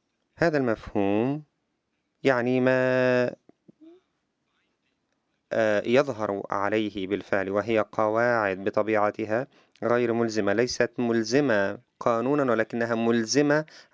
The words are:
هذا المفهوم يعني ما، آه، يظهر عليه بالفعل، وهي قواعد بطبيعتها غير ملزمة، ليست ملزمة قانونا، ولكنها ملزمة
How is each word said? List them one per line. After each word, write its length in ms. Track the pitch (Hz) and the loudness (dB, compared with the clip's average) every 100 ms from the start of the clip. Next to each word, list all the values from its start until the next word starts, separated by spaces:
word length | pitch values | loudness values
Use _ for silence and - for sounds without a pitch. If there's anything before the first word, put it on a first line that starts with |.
| _ _ _ - | _ _ _ -2
هذا 200 | 170 151 | 0 0
المفهوم 840 | 127 110 - 104 98 104 127 151 151 _ _ _ _ _ _ _ | -2 -4 -4 -2 0 0 -2 -4 -10 _ _ _ _ _ _ _
يعني 360 | 135 123 120 127 | 0 0 2 2
ما، 760 | 127 131 127 127 127 127 123 - _ _ _ - 311 370 _ _ _ _ _ _ _ _ _ _ _ _ _ _ - | 2 2 2 2 2 2 0 -4 _ _ _ -20 -20 -20 _ _ _ _ _ _ _ _ _ _ _ _ _ _ -6
آه، 320 | 113 110 104 - | -2 0 0 2
يظهر 580 | 123 143 107 107 101 - | 2 2 -4 -4 -4 -4
عليه 580 | 101 101 110 104 101 92 | -4 -2 -2 -2 -6 -4
بالفعل، 420 | 98 - 101 95 | -4 -2 -4 -2
وهي 300 | 101 107 110 104 | -2 0 0 0
قواعد 720 | - 107 110 120 120 104 95 | -2 0 2 0 0 0 -2
بطبيعتها 840 | 101 107 104 107 104 104 107 110 139 _ _ - | -4 -2 0 0 0 -2 -4 -4 -4 _ _ -8
غير 300 | 110 120 117 | 0 0 2
ملزمة، 400 | 117 117 107 101 | 0 -2 0 0
ليست 380 | 104 123 - 120 - | 0 0 0 -2 0
ملزمة 840 | 120 117 110 135 143 107 98 104 _ - | -2 0 2 2 2 2 0 -4 _ -4
قانونا، 520 | 123 113 123 147 131 | 0 0 0 0 0
ولكنها 440 | 113 110 120 117 113 | 0 0 -2 -2 0
ملزمة 680 | 117 117 113 127 147 151 156 - - | 2 2 2 2 2 2 -2 -14 -6